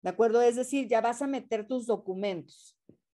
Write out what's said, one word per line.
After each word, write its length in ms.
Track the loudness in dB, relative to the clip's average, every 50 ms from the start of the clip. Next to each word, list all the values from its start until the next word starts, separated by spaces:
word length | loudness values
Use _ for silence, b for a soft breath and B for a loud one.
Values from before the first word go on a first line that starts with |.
| -6
¿de 60 | -6
acuerdo? 320 | 0 2 2 4 4 6
Es 160 | 4 4 4
decir, 320 | 2 -4 -2 -2 -2 0 2
ya 100 | 0 2
vas 220 | 2 0 -2 -2
a 60 | -4
meter 380 | -4 -4 -6 -4 -4 -4 -4 -4
tus 200 | -4 -6 -6 0
documentos, 920 | 0 -2 -2 0 -6 -6 -4 -4 -4 -4 -4 -8 _ -20 -20 -20 -20 _ _ _ _ -20 _ _ _